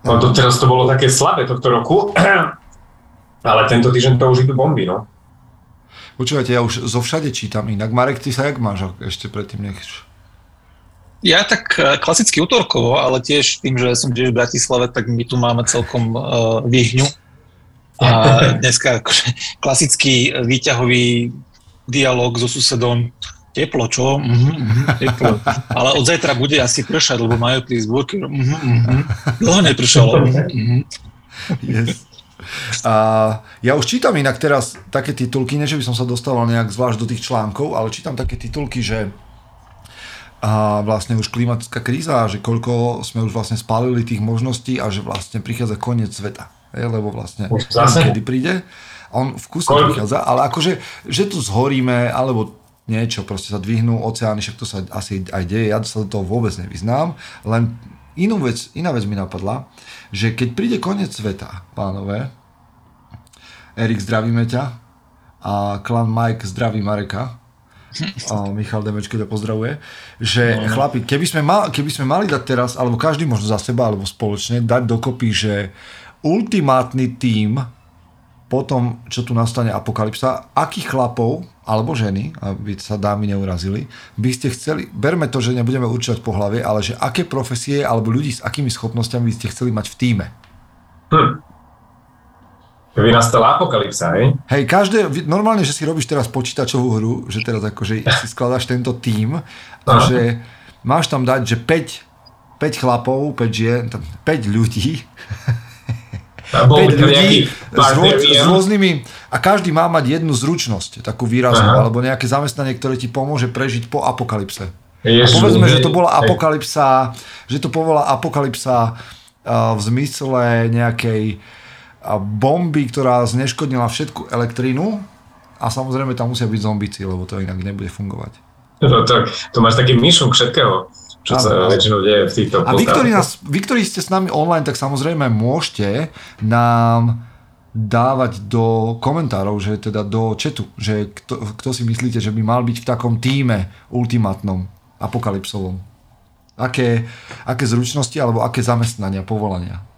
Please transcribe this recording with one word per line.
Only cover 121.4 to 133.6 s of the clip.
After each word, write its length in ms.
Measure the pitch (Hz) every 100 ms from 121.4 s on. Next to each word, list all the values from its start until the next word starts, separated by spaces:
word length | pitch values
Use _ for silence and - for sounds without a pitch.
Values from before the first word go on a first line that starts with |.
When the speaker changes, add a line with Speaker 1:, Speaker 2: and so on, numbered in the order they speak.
| - - - - - _
Speaker 2:
a, 200 | - 104
bomby, 640 | 98 107 135 165 175 151
ktorá 400 | 127 139 131 123
zneškodnila 640 | 117 123 135 - 147 127 120
všetku 400 | - 151 - -
elektrínu. 720 | 120 117 117 127 127 196 208 196 - _ _ _ -
A 100 | 117
samozrejme, 460 | 131 131 131 135
tam 240 | 123 117 120
musia 80 |
byť 160 | 117 107
zombici, 400 | 107 107 104 -
lebo 220 | 95 92
to 160 | 92 98
inak 160 | 95 92
nebude 320 | 95 101 92
fungovať. 480 | - 98 80 - - _ _ _ _
Speaker 1:
No, 200 | 135 123
to, 220 | 117 117 - - -
to 100 | 120
máš 160 | 113
taký 200 | 117 127
myšunk 360 | 120 151 - 127
všetkého, 580 | - 117 - 117 95 - - - -
čo 120 | -
sa 140 | 127 113
Speaker 2:
Áno, 100 | 95
áno. 100 | 92
Speaker 1:
väčšinou 280 | 101 107 104
deje 200 | 95 104
v 80 | -
týchto 220 | - 101 -
Speaker 2:
A 100 | 170
vy, 100 | -
ktorí 280 | 233 277 247
Speaker 1:
postavách. 40 |
Speaker 2:
nás, 140 | 208 156 -
vy, 180 | - 151